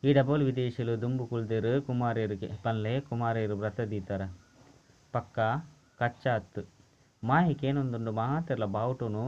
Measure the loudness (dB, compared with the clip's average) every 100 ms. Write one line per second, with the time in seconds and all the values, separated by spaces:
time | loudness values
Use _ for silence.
0 | 6 6 6 4 2 2 -2 -2 -2 0
1 | 0 -2 -2 -4 0 0 2 0 0 0
2 | 0 0 -2 -2 -6 -4 -2 0 0 -2
3 | -2 -2 0 0 0 0 -2 -2 -4 -4
4 | -4 -4 -4 -8 -20 -20 -20 -20 _ -20
5 | _ -6 -4 0 0 0 -4 -20 _ _
6 | -4 0 0 0 -2 -10 -12 _ -20 _
7 | _ _ 2 4 4 2 0 0 0 -2
8 | -2 -2 0 -2 -2 -2 0 0 -2 -2
9 | -2 -2